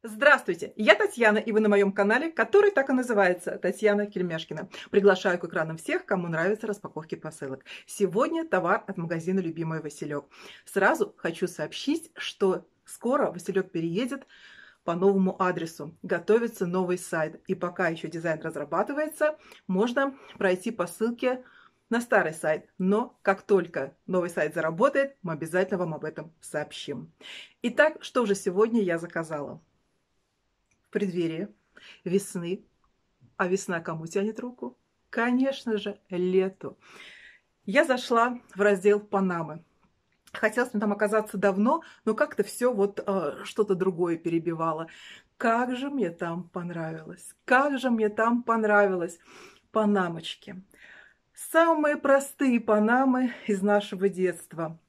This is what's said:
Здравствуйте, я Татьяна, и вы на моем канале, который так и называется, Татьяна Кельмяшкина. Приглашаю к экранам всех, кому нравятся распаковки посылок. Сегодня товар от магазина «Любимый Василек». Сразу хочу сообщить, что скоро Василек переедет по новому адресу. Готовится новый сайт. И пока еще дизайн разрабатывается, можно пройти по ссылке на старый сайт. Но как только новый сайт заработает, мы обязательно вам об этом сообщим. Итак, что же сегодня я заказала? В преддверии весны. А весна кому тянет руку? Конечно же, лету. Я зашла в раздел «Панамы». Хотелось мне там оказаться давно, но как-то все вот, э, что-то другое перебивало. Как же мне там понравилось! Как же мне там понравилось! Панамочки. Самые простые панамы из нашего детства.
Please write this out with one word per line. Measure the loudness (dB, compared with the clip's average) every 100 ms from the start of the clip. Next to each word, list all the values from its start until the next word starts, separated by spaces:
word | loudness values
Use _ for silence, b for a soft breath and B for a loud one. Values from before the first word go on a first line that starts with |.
Здравствуйте, | -12 4 6 6 2 -4 -6 0
я | 6
Татьяна, | 6 4 4 4 4
и | 2
вы | 2
на | 4
моем | 4 4
канале, | 2 2 2 0
который | -2 4 6 6
так | 4 2
и |
называется, | 0 2 4 4 2 -4 -2
Татьяна | -4 2 2 2 0
Кельмяшкина. | -4 -4 -4 -8 -12 -10 B B
Приглашаю | 6 6 6 2 0
к |
экранам | -2 -2 -4 -6
всех, | -4 -4 -2
кому | -2 -2
нравятся | 0 0 -2 -4
распаковки | -8 -8 -12 -10 -10
посылок. | -10 -12 -10 -10 B B
Сегодня | B -2 0 2 0 -2 0
товар | 0 2 0 -2
от | -8
магазина | -6 -4 -2 -2
«Любимый | -2 -6 -6 -6
Василек». | -8 -10 -6 -8 -8 B B B
Сразу | -6 2 2 2 -2 _
хочу | -6 -4 -6
сообщить, | -4 -8 -6 -4 -4 -6
что | -12 -12 -2 0 0 -8 _
скоро | -20 -8 -2 0 0
Василек | -4 -4 -2 -2
переедет | -4 -2 -2 -2 -6 -12 B B B B B
по | -4
новому | 2 4 4 2 2
адресу. | 0 0 -6 -10 -14 -14
Готовится | -4 -2 4 2 2 -4 -2
новый | 0 0 -4
сайт. | -4 -4 -4 -6 -8
И | -4
пока | -4 -2 -2
еще | -2 -8
дизайн | -6 -4 -4
разрабатывается, | -6 -8 -4 -2 -2 -4 -6 -2 -2 -2 B B -4
можно | 0 0 0 -2 -4 B -2
пройти | 0 0 -4
по | -4 -6
ссылке | -2 -4 -2 -2 -2 B B B B _
на | -4
старый | 2 2 2
сайт. | -2 -2 -2 -6 -2
Но | 2 2 0 _
как | -2 -2
только | 2 2 2 -6 -8 _ -2
новый | -2 -2
сайт | -2 -2
заработает, | 0 -2 2 2 2 -2 -4
мы | -8
обязательно | -6 -2 0 0 -2
вам | -4
об | -4
этом | -8 -10 -18 _
сообщим. | -8 -8 -6 -10 -10 -10 -12 _ B B B B
Итак, | -4 2 2 2
что | -4 -2 0
же | 0
сегодня | 0 0 2 2
я | 0 -2
заказала? | -4 -8 -6 -6 -8 -12 _ _ _ _ _ _ _ _ _ _ _ _
В | _
преддверии | -4 -2 -2 -4 -4 -10 _ _ B B B
весны. | -2 -2 -2 -8 -6 -8 _ _ _ _ _ _ _ -4
А | -2
весна | -2 -2 -6
кому | -6 -10 -6
тянет | -4 -4 -6
руку? | -12 -12 -16 _ _ _ _
Конечно | -4 0 2 0 -2 -4 -4
же, | -4 -12 _
лету. | -2 2 2 2 -4 -14 -14 B B B B B B _ _ 0
Я | 2
зашла | 4 0 2 2 2 0 _
в | 2
раздел | 2 6 4 4
«Панамы». | 2 0 0 -2 -6 -12 _ _ _ _ _ _ _
Хотелось | -2 0 0 -2
мне | 0
там | -2
оказаться | 0 2 0 0 0
давно, | 0 2 2 2 B B -4
но |
как-то | 0 0 0
все | -4 0 0
вот, | 2 0 0 -2
э, | -2 -2 -6
что-то | -8 -2 0
другое | 2 0 0 -2 -2
перебивало. | -2 -2 -2 -2 -2 -4 -8 B B B B _
Как | 0 2 0 -4
же | -4
мне | -2 -4
там | -4 -6 -6 -8
понравилось! | -10 -8 -8 -8 -10 -14 -18 -20 _
Как | 2 2 2 0
же | 0
мне | 2 0
там | 2 2 2
понравилось! | 0 0 4 4 4 2 -4 -8 B B B B _
Панамочки. | 0 2 2 0 -4 -10 -14 -16 -18 -20 B B B B B _
Самые | -18 0 4 4 4 0 0
простые | 2 2 2 0 2 2
панамы | 2 2 4 4 4 2 0 -4 -2
из | 0
нашего | 2 2 0 -2 -2
детства. | 2 -2 -2 -12 -8 -8 -10